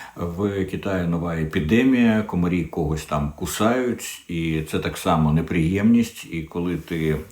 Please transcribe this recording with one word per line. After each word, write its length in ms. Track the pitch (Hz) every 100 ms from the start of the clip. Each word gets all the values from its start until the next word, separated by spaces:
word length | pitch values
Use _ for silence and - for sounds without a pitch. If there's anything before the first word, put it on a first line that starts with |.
| - -
В 500 | 85 85 101 98 92
Китаї 420 | 90 101 95 87
нова 280 | 85 85 82
епідемія, 880 | 78 98 78 113 131 127 117 110
комарі 400 | 104 90 87 90
когось 420 | 80 - 76 78 -
там 280 | 73 73 -
кусають, 880 | 87 - 107 127 123 110 - - -
і 340 | 85 82 78
це 180 | 78 92
так 180 | 78 -
само 360 | 85 80 76
неприємність. 920 | 78 - 87 80 98 107 117 113 - -
І 120 | 82
коли 320 | 78 87 87 80
ти 420 | - 82 78 76 -